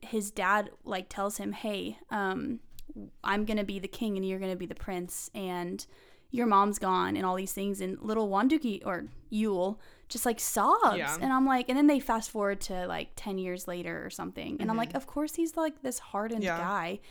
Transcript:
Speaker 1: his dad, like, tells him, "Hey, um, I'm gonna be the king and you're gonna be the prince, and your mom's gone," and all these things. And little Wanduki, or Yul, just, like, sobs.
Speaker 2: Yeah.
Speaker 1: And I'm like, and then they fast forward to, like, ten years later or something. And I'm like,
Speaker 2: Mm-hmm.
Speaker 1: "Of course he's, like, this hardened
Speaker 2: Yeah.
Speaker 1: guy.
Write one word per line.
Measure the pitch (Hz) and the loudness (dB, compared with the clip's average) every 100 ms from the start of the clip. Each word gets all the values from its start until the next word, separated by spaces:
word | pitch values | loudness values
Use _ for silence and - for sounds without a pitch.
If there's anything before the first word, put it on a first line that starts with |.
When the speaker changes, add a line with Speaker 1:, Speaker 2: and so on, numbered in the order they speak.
Speaker 1:
his | - 220 202 | -4 -4 -2
dad, | 208 185 208 208 - | 0 4 4 2 -6
like, | - 190 190 | -6 -6 -6
tells | - 196 208 | -4 -4 -2
him, | 202 | -6
"Hey, | 202 220 202 185 214 - | -4 -4 -4 -6 -10 -6
um, | 214 196 190 - 233 - - - 294 202 - | -2 -2 -2 -4 -6 -10 -14 -12 -12 -14 -8
I'm | - 202 | -2 0
gonna | 214 214 | 0 0
be | 202 196 | -2 -4
the | 196 | -8
king | - 226 196 | -4 -2 0
and | 190 | -2
you're | 190 | -2
gonna | 190 185 | -4 -4
be | 175 | -6
the | 208 | -8
prince, | - 180 175 - - | -6 -6 -6 -8 -10
and | 220 190 180 175 196 - - - - - | -8 -6 -4 -4 -6 -10 -18 -20 -20 -6
your | 240 240 | 0 6
mom's | 202 202 202 | 8 6 4
gone," | 190 185 180 196 | 2 2 2 2
and | 185 | 2
all | 185 | 0
these | 190 | -4
things. | - 196 196 | -4 -2 -2
And | 185 190 | -4 -6
little | 214 220 214 | -2 0 2
Wanduki, | 196 254 311 247 196 - | 4 4 4 2 -2 -4
or | 175 - - - | -4 -6 -14 -6
Yul, | 214 214 185 185 214 - - - | 0 2 2 0 -2 -10 -20 -10
just, | 240 247 | -2 0
like, | 226 | 0
sobs. | - - 220 415 403 180 | 0 2 6 8 6 4
Speaker 2:
Yeah. | 143 160 | 0 -2
Speaker 1:
And | 262 | 2
I'm | 262 269 | 4 6
like, | 254 247 | 4 4
and | 254 | 6
then | 294 | 8
they | 285 | 8
fast | - 233 226 | 4 0 -2
forward | 220 202 196 | -2 0 0
to, | - 185 180 | -4 -4 -4
like, | 165 - - | -4 -6 -8
ten | - 190 | -6 -4
years | 185 180 - | -4 -6 -6
later | 175 170 170 - | -6 -6 -6 -8
or | |
something. | 180 180 - 165 - | -8 -8 -8 -8 -4
And | 220 | -2
I'm | 226 | 0
like, | 240 | -2
Speaker 2:
Mm-hmm. | 277 | -4
Speaker 1:
"Of | - | -6
course | - 302 | -4 -4
he's, | - 330 330 | -2 -2 0
like, | 311 302 | -2 -2
this | 262 247 | -6 -6
hardened | - 196 220 226 | -6 -4 -2 -2
Speaker 2:
Yeah. | 190 165 | 0 0
Speaker 1:
guy. | 175 202 170 202 - | 0 -2 -2 -6 -10